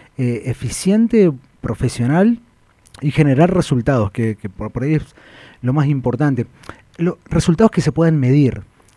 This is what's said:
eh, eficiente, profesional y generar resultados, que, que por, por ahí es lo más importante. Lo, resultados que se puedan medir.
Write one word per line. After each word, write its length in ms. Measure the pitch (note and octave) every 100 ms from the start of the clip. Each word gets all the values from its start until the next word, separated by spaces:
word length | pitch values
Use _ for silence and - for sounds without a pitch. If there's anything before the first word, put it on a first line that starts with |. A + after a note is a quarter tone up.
| - -
eh, 260 | B2 A#2+ B2+
eficiente, 880 | A#2 A#2+ - F#3 G#3 A3+ A#3 F#3 C3 _ _
profesional 800 | C3+ A2 B2+ - A#2+ D#3 G#3 A#3 _ _ _ _ _ -
y 100 | D3+
generar 420 | D3 D3+ C3 F3
resultados, 580 | F3+ - B2+ A2+ C3+ G#2
que, 240 | - A2+ G#2+
que 140 | G2+
por, 220 | - G#2+
por 120 | A#2+
ahí 120 | C3 D#3
es 80 | - _ - - - -
lo 120 | B2
más 140 | C#3+ C#3+
importante. 600 | C#3+ B2+ A#2 D3 B2 A2+ - - - _ -
Lo, 200 | E3+ - -
resultados 400 | E3+ - D#3+ A3
que 120 | -
se 100 | D#3
puedan 260 | D#3 E3 D#3+
medir. 440 | B2+ C#3+ C3+ G2+ - _ _